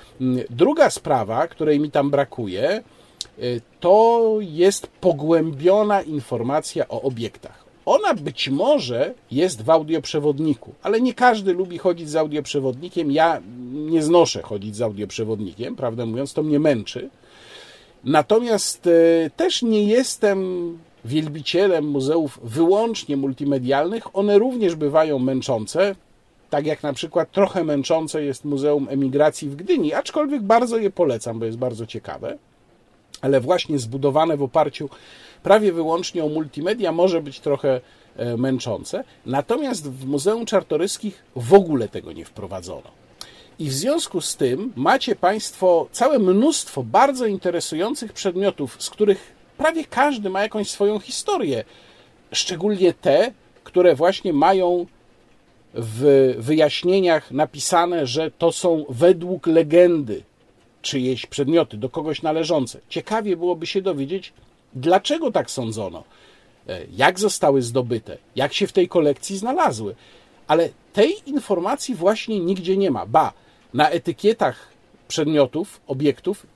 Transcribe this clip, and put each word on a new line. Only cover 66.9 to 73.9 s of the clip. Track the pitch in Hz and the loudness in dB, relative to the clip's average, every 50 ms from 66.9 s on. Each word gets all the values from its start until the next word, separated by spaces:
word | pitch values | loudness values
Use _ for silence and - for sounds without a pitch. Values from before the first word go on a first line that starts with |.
| - | -2
jak | 98 135 165 185 185 | 2 2 2 2 2
zostały | 208 202 - - - 151 139 135 | -2 -2 -2 2 2 2 2 2
zdobyte, | 120 117 120 135 123 113 120 113 - - - - _ _ - | 0 0 -2 -4 -2 -2 -4 -6 -6 -10 -18 -18 _ _ -4
jak | - - 147 - | -4 -4 -2 -2
się | - 202 | -2 -4
w | 180 - | 0 2
tej | 196 180 | 0 0
kolekcji | 180 - 180 156 147 139 - - - 196 | 2 2 2 2 2 0 -2 -6 -10 -10
znalazły. | 190 208 240 277 370 330 254 127 107 110 98 - _ - - - - _ _ _ _ _ | -6 -4 -4 0 0 0 0 0 -4 -8 -10 -10 _ -20 -20 -20 -20 _ _ _ _ _
Ale | - 151 165 165 151 - _ _ _ - | 0 2 2 2 0 -4 _ _ _ 2
tej | 208 220 302 392 427 - 285 | 2 2 2 2 -4 -8 -6
informacji | 277 277 - - 202 170 170 208 277 - - - 247 | -6 -6 -2 -2 -2 -2 -2 -2 -4 -4 -6 -8 -6
właśnie | 156 170 196 220 220 - 226 220 196 | 0 0 0 0 0 -4 -6 -4 -2
nigdzie | 170 175 196 185 170 180 190 | -2 -2 -2 -2 -2 -2 0
nie | 190 196 180 | 0 2 0
ma. | 123 101 87 | 0 -2 -4
Ba, | 104 117 160 147 - - _ _ _ _ _ _ _ - | 0 0 0 0 0 -4 _ _ _ _ _ _ _ 0
na | 120 151 | 0 2
etykietach | 151 | 2